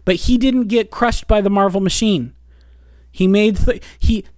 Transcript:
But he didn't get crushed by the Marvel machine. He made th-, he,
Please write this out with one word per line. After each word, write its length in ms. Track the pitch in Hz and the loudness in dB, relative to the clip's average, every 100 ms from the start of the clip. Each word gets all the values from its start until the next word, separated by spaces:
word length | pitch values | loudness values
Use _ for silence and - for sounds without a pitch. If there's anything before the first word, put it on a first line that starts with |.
| - | -4
But 80 | |
he 240 | 180 - 247 | -2 0 0
didn't 300 | 262 254 220 | 2 0 0
get 220 | 233 220 | -2 -4
crushed 360 | - 240 - - | -2 -2 -2 -2
by 140 | 214 | 0
the 80 | 196 | 2
Marvel 320 | 196 196 190 | 2 0 0
machine. 500 | 190 - 220 180 120 - - - - - - - - | -2 0 0 -2 -4 -14 -20 -20 -20 -20 -20 -20 -14
He 160 | - 185 | -2 2
made 300 | 202 214 190 | 2 2 2
th-, 240 | - 202 - - | 0 -2 -8 -2
he, 260 | - 220 - | 0 0 -4